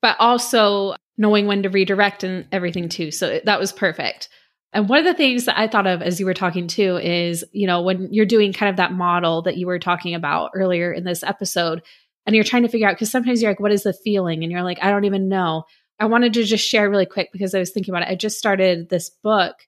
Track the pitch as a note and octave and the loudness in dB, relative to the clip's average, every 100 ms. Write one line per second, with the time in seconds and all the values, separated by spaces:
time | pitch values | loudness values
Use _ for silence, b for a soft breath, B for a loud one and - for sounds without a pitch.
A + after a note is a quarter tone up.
0 | - - A#3 A#3+ - A#3 G#3 G3+ G3 - | 2 4 4 4 2 4 4 2 -2 -6
1 | _ - G#3+ G#3 G3+ G3+ G3 G3 F#3+ G3 | _ 0 2 4 2 0 0 0 2 2
2 | G3+ G3 F#3 F#3 - G3 F3 F3 E3+ - | 2 0 -6 -6 -6 -4 -4 -4 -6 -6
3 | E3 D3+ F3 C#3+ - G3+ F#3+ - F#3+ D#3 | -8 -4 -4 -2 0 0 0 -2 -4 -2
4 | B2 - - b b b _ G3+ G3+ C4+ | -6 -6 -14 b b b _ -2 2 4
5 | E4 F4 C#4 B3 A#3+ - A3 A3 F#3+ F3 | 4 2 2 2 -2 -2 0 2 0 0
6 | F3 F3+ F#3 F#3 F#3 F3 F3 - G3 F3+ | -2 -2 -2 -2 -2 -4 -6 0 0 0
7 | - F3 E3+ E3+ - - G3 F3 F3 F#3 | 0 -2 -2 -4 -8 -4 0 0 0 -2
8 | F#3 G#3+ G#3+ A3+ G#3 F#3 G3+ F#3 F3+ F3+ | -2 2 4 4 2 2 -2 0 0 0
9 | F3+ F3 E3+ E3 F3 F3 F3+ F3+ F3 F3 | 0 2 2 0 -2 -4 -4 -4 -2 -2
10 | F3+ E3+ D#3 D#3+ - F#3+ F#3+ F3+ F3 E3 | -2 -6 -2 -2 -2 -2 0 0 -2 -4
11 | F3+ F3 - - F#3+ - E3+ E3 b b | -6 -6 -6 -6 -4 -2 -2 -4 b b
12 | b _ - A3 G#3+ B3 A#3+ A#3 G#3 F3+ | b _ 0 2 4 2 2 2 0 0
13 | G#3+ B3+ B3 B3 A3 F#3+ G#3 G#3 G3+ F#3 | -2 -2 0 0 0 0 0 2 0 -4
14 | - G3+ F3 D#3+ E3 F3 F3+ F3 F#3+ G3+ | -2 0 0 -2 -4 -4 -4 -2 0 2
15 | G3+ G3 F#3+ F#3+ F3 D#3+ D#3+ b b _ | 0 0 0 0 0 -2 -8 b b _
16 | G#3+ A3+ A#3+ A3+ G#3+ G#3+ - A3 G#3 G3+ | 0 2 2 2 0 0 0 2 2 2
17 | F#3 - F3 F#3 F#3+ F#3+ F3+ - F#3+ F3 | 0 -2 -6 -6 -4 -2 -4 -6 -4 -4
18 | E3+ F#3 G#3+ G#3+ A3 G3 F#3+ F3 E3+ F3+ | -4 -4 -4 -4 -2 2 2 0 -2 -4
19 | - _ G#3 G#3+ E3+ - | -6 _ 0 0 0 -4